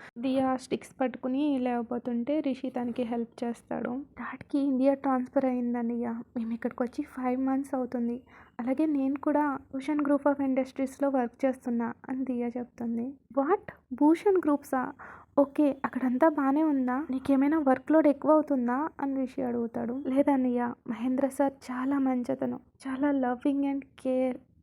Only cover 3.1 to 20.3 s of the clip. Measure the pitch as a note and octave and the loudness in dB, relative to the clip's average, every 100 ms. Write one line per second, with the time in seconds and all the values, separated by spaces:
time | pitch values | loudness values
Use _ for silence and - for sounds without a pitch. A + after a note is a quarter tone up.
3.1 | A#3+ A#3 - A#3 A#3 - A#3+ A#3 B3+ C#4+ | -2 -6 -6 -6 -8 -8 -6 -4 -6 -8
4.1 | - A#3+ C4 - D4 C#4 B3+ C4+ C#4 C#4 | -12 -10 -10 -4 -2 0 2 2 2 0
5.1 | B3+ B3+ C#4+ C4 B3 A#3+ A#3+ A#3 A#3+ A#3 | 0 0 0 0 0 -2 -2 -2 -2 -4
6.1 | A#3 - B3 A3+ A#3 A#3+ - B3 - D4 | -6 -8 -6 -4 -4 -6 -4 -6 -4 -8
7.1 | - B3+ B3+ C4 C4+ C#4 C4 B3 B3 A#3 | -4 -4 -2 0 -2 -2 -4 -4 -2 -4
8.1 | A#3+ - - - - A#3+ C4 D#4 C#4+ C4+ | -4 -10 -20 -20 -8 -4 0 2 2 0
9.1 | C#4+ - D4 D4 C4+ - C4+ C#4 D4+ C#4+ | 0 0 2 2 -2 -8 -8 -2 0 2
10.1 | C#4+ C#4+ C#4+ C#4 C4 C4 - C4 - C#4 | 2 2 0 0 0 -2 -4 -6 -2 0
11.1 | C4+ A#3+ - C4+ C4 - A#3 A#3 - - | 0 -2 -2 -2 -2 -4 -4 -4 -6 -8
12.1 | C4 B3+ A#3+ A#3+ B3 A#3+ - A#3 A#3 B3 | -6 -4 -4 -4 -6 -10 -8 -6 -4 -6
13.1 | C#4+ _ C4+ C#4 G#4 - - - B3 D4 | -10 _ -2 2 2 -2 -18 -10 2 4
14.1 | E4 G#4 F#4+ D4+ C#4+ - C4 B3+ - - | 6 4 4 4 0 0 -2 -2 -8 -16
15.1 | - - - C#4 - D4 C4+ B3 C4 B3+ | -18 -4 2 2 4 2 2 -4 -2 0
16.1 | B3+ D#4+ D4+ C4+ C#4+ D#4+ C#4 B3 B3+ D#4+ | 4 4 4 2 4 4 2 0 -2 -2
17.1 | C4 C4 C4+ C#4+ D#4+ C4+ B3+ - D#4 D4+ | -4 2 4 4 4 4 2 4 6 6
18.1 | C#4+ C4+ D#4 D4+ C#4 A#3+ B3+ D#4+ - C#4 | 4 4 4 4 0 0 -2 -4 -4 -4
19.1 | C4+ B3+ C#4 B3+ A#3+ A#3 A#3+ A#3 C4 C#4+ | -2 -4 -4 -4 -2 -4 -4 -4 -4 -2
20.1 | C4 C#4+ | 2 4